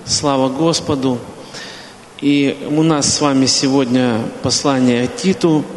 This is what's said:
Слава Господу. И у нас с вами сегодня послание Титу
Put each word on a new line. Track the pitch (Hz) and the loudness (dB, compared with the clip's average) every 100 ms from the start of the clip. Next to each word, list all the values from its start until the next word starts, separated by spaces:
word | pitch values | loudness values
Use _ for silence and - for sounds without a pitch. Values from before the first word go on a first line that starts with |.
Слава | - - 151 139 131 | -4 -2 0 2 0
Господу. | 131 165 165 - 147 131 123 - - - - - - - - - - | 2 0 0 -2 -2 -2 -4 -6 -18 -16 -16 -16 -16 -20 -20 -20 -4
И | 143 143 139 - - | 0 2 2 -2 -2
у | 147 | 2
нас | 160 151 135 | 4 2 2
с | - | 0
вами | 147 135 131 | 2 2 2
сегодня | - 143 135 131 127 123 110 117 - | 2 2 2 2 2 2 0 -4 -6
послание | 135 - 151 135 127 120 123 | -4 -2 0 2 2 2 0
Титу | - 185 185 170 156 135 | -2 -2 2 2 2 0